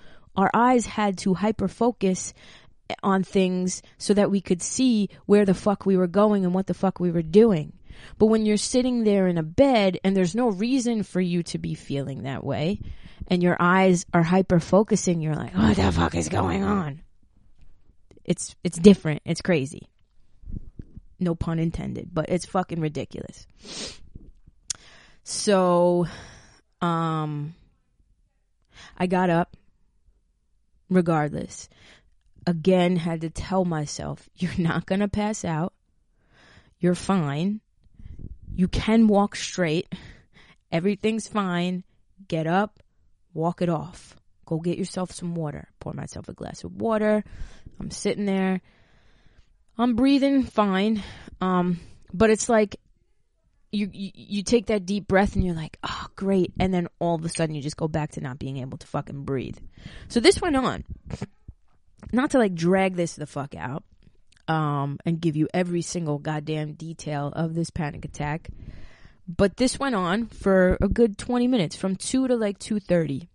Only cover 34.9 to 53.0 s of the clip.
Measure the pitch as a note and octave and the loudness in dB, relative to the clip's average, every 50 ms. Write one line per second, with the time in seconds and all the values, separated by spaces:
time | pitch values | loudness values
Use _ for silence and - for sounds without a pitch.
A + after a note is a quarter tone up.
34.9 | F#3+ G3 G#3 G3+ - G#3 G#3 G#3 A3 - - F3 D#3+ D3+ E3 G3 - _ _ _ | -2 -2 -2 -2 -2 -2 -2 -4 -4 -4 -6 -4 -4 -4 -4 -6 -8 _ _ _
35.9 | _ _ _ _ _ _ _ _ _ _ _ - - - _ _ _ _ - F3 | _ _ _ _ _ _ _ _ _ _ _ -20 -20 -20 _ _ _ _ 0 0
36.9 | F3+ F3 - - G3 F#3+ D#3 C#3 C#3+ D3 F3 G3 G#3+ G#3+ _ _ _ _ _ - | 0 0 0 0 0 2 0 0 -2 -2 -2 -2 -4 -6 _ _ _ _ _ -20
37.9 | _ - - - - - - - - - - - - - F#3 F3 - - - - | _ -20 -20 -18 -16 -16 -16 -16 -16 -18 -16 -8 -4 -2 0 0 0 -2 0 4
38.9 | A3 A3+ A3+ G#3+ G#3 G3+ G3+ G3+ - - - - - - F3+ D#3+ D3+ - - - | 6 6 6 6 6 4 2 2 -2 -6 -10 -6 -2 -2 0 0 0 -2 -2 -4
39.9 | - - - - - - _ _ _ - - _ _ _ _ - - E3+ E3+ G3+ | -8 -14 -14 -14 -20 -20 _ _ _ -20 -20 _ _ _ _ -4 -4 0 0 0
40.9 | G#3 G3 - A3 A3 A3+ - - - G#3+ G3 F#3 F3 F3 F3 F3+ F#3 F3+ F#3 _ | 0 0 0 -2 -2 -2 -4 -6 -4 -4 -2 -2 0 0 0 -2 -2 -4 -8 _
41.9 | _ _ _ _ _ - F#3+ - E3+ D#3+ D#3 D#3+ E3+ F#3+ G#3 G#3+ _ _ _ _ | _ _ _ _ _ -20 -10 -6 -4 -2 -2 0 0 0 0 -2 _ _ _ _
42.9 | _ _ _ _ _ _ _ _ - D#3+ D#3+ F3 F3 - F3+ F3 E3+ D3 - D#3 | _ _ _ _ _ _ _ _ -6 -4 -4 -2 -2 -2 -2 -2 -2 -2 -4 -8
43.9 | - - - - - - _ _ _ _ - - E3 D#3+ E3+ F3 E3+ - F#3+ - | -16 -18 -20 -20 -20 -20 _ _ _ _ -10 -6 -6 -4 -2 -4 -4 -4 -4 -6
44.9 | - F#3+ F#3 F3 - - F3+ F3 E3+ E3+ D#3+ D3 C#3+ - - - _ - - - | -6 -6 -6 -6 -8 -10 -10 -8 -6 -6 -6 -6 -8 -10 -14 -16 _ -16 -12 -10
45.9 | - C#3+ - - - - - - - - - - - - - F3 F3+ F#3+ G#3 A3+ | -10 -10 -10 -12 -12 -14 -14 -14 -14 -12 -12 -12 -12 -12 -14 -14 -10 -6 -2 -2
46.9 | A3 G#3+ G#3+ G#3+ G#3+ G#3+ G#3 - - - - - - - - - - - - - | 0 2 2 2 2 2 0 -4 -10 -12 -12 -12 -14 -18 -20 -20 -16 -14 -12 -12
47.9 | - - - G3+ - - G#3 G3+ G3 F#3+ F#3+ F#3+ F#3+ F#3 - _ _ _ _ _ | -10 -6 -4 -4 -2 -2 -2 -2 0 0 0 0 -2 -2 -6 _ _ _ _ _
48.9 | _ _ _ _ _ _ _ - _ - - _ _ _ _ _ _ - A#3 B3 | _ _ _ _ _ _ _ -20 _ -20 -20 _ _ _ _ _ _ -2 0 0
49.9 | A#3+ G#3+ C4 C#4 C#4 C#4 C4 C#4 C#4 C4+ B3 A3+ - - G#3 G3+ F#3 F#3+ G3 A3 | 2 2 4 4 4 4 4 4 2 2 0 0 0 0 2 2 2 2 2 0
50.9 | A3+ G#3 G3 - - - - - - - F#3 F#3 F#3 F3+ F3 F3+ F3 E3+ - - | 0 -2 -4 -10 -16 -18 -20 -16 -10 -4 -2 0 2 2 2 0 -2 -4 -6 -14
51.9 | - - - - - F3 A3+ G#3+ A3 G#3+ - - A#3 G#3+ G#3+ G3+ - - _ _ | -20 -20 -18 -6 0 2 4 4 4 4 2 2 2 2 2 2 -2 -10 _ _
52.9 | _ _ | _ _